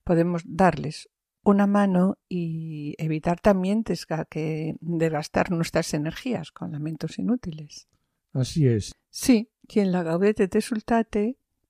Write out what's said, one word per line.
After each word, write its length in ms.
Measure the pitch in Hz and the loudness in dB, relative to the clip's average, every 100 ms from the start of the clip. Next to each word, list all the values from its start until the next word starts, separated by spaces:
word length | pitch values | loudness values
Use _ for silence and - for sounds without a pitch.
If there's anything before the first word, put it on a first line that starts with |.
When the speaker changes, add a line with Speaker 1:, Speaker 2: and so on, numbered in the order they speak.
Speaker 1:
podemos 400 | - 165 170 175 175 | 0 2 2 0 -4
darles 640 | 165 185 143 147 - - _ _ _ | 2 2 2 -4 -8 -14 _ _ _
una 260 | - 202 202 | 2 4 4
mano 500 | 202 202 180 185 - _ | 4 4 4 2 0 _
y 680 | 180 170 160 160 151 147 - | -6 -4 -6 -8 -8 -8 -6
evitar 420 | 156 156 165 175 | -4 -2 -2 2
también 460 | 214 196 185 214 214 | 2 2 2 0 -2
desga-, 420 | 175 - 156 156 | -4 -4 -6 -6
que 460 | 156 156 156 160 151 | -6 -6 -4 -6 -6
desgastar 680 | 165 170 165 151 151 - 180 | -6 -2 0 -2 -2 -2 0
nuestras 420 | 170 165 156 170 | -2 -2 -2 -2
energías 580 | 156 151 - 254 226 156 | -2 -4 -6 -6 -6 -8
con 220 | - 180 | -12 -10
lamentos 440 | 151 151 160 180 - | -8 -8 -6 -8 -6
inútiles. 680 | 185 247 185 156 147 - - _ _ _ _ | -4 -4 -4 -12 -14 -18 -20 _ _ _ _
Speaker 2:
Así 340 | 139 127 170 135 | -4 -2 2 4
es. 240 | 113 - - _ | 2 -2 -12 _
Speaker 1:
Sí, 400 | - - 233 226 _ - | -2 4 4 2 _ -4
y 120 | 208 | 0
en 140 | 196 | 2
la 100 | 180 | 0
Gaudete 460 | 165 170 196 214 190 | 0 2 2 2 0
te 100 | 214 | 0
Sultate, 800 | - 220 - 233 220 208 208 269 _ _ _ | -2 -4 0 0 0 -2 -2 -4 _ _ _